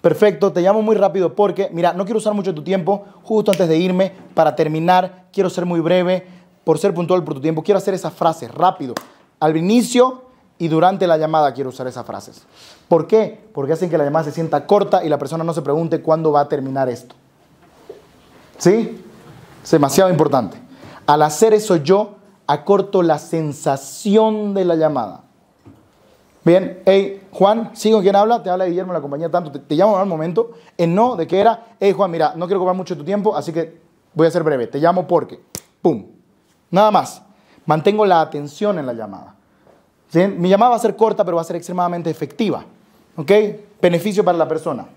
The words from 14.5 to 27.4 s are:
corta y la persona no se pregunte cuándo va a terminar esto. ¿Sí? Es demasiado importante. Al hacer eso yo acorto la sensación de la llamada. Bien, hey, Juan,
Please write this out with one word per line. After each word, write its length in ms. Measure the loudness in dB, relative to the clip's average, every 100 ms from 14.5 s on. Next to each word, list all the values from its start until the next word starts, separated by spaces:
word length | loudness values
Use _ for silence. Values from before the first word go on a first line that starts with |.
| -4 2
corta 380 | 2 4 0
y 40 | 0
la 100 | -2
persona 260 | -4 -6
no 80 | -4
se 100 | -4
pregunte 380 | -2 -2 -2 -4
cuándo 320 | 0 0 2
va 80 | 2
a 80 | 0
terminar 400 | -2 -4 -4 -4
esto. 260 | -4 -12 -20 _ _ _ _ _ _ _ -20 _ _ _ _ _ -2
¿Sí? 440 | 2 2 -2 -10 -20 -20 -20 -20 -20 -20
Es 80 | 0
demasiado 400 | 2 2 4 2
importante. 480 | 4 2 2 -2 -10 -20 -20 -20 -12 2
Al 160 | 4
hacer 320 | 4 2 4
eso 220 | 4 2 0
yo 400 | 2 2 2 -8 _ _ -4
acorto 560 | -4 2 0 2 0
la 160 | 2 0
sensación 1300 | -2 -4 -4 -4 -4 -4 -6 -8 2 4 4 0 -4
de 140 | -2 0
la 80 |
llamada. 480 | 2 0 0 -6 -10 _ _ _ _ -20 -20 _ _ _ _ _ _
Bien, 380 | 2 2 2 -2
hey, 420 | 2 2 2 -8 -18
Juan, 380 | 0